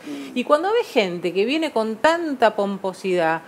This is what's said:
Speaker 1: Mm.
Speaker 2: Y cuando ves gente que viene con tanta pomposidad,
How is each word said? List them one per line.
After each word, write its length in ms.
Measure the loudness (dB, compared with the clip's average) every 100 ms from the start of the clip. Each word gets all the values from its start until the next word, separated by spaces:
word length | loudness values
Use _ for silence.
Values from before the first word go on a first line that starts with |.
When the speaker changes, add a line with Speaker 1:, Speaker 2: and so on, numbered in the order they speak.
| -12
Speaker 1:
Mm. 320 | -12 -6 -4
Speaker 2:
Y 60 |
cuando 300 | 2 2 2
ves 140 | 0 0
gente 440 | 0 0 -2 -2
que 140 | 0 0
viene 260 | 0 -2
con 240 | -2 -2 2
tanta 580 | 2 2 -2 2 2 2
pomposidad, 840 | -2 -2 -6 -6 -2 2 2 0